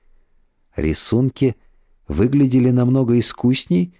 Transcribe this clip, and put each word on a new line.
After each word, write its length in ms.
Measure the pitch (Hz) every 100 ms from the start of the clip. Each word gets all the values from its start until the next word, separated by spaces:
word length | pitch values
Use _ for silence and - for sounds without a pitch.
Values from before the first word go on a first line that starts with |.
| _ _ _ _ _ _ _ -
Рисунки 800 | 78 76 - 113 131 - 131 - _ _ _ _ -
выглядели 600 | 73 123 143 135 127 123
намного 500 | 123 123 135 117 120
искусней, 760 | 117 - 123 131 - 175 175